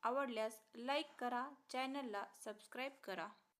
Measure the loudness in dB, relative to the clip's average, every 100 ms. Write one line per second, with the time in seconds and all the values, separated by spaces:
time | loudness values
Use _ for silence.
0 | 4 4 4 2 0 0 -14 -6 2 2
1 | 2 -2 0 2 0 -4 _ 0 0 0
2 | 0 -2 -4 -6 -8 -8 -8 -4 -4 -4
3 | -4 -2 -2 -6 _